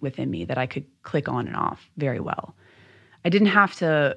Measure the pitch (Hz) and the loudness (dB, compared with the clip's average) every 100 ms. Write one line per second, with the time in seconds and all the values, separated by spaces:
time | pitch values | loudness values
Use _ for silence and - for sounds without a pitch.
0 | 175 - 131 165 165 131 127 135 - _ | -6 -4 -4 -4 -4 -4 -4 -6 -10 _
1 | - 147 135 123 - - - - - - | -4 -2 -2 -4 -4 -4 -4 -6 -14 -4
2 | 139 113 - - - - _ - - - | -2 -2 -4 -6 -8 -18 _ -20 -20 -20
3 | _ _ 175 196 208 202 196 - 165 151 | _ _ 2 4 6 6 4 2 2 2
4 | 139 | 2